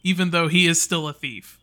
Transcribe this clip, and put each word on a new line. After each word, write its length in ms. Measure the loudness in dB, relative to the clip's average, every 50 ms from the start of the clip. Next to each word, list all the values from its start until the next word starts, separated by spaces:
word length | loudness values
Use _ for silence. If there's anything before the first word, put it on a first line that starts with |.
even 300 | -2 -2 0 0 0 0
though 160 | 0 0 0
he 180 | 2 4 4 4
is 160 | 4 4 0
still 260 | -2 -2 -4 -6 -6
a 60 | -8 -10
thief. 460 | -12 -14 -14 -14 -14 -20 -20 -20 _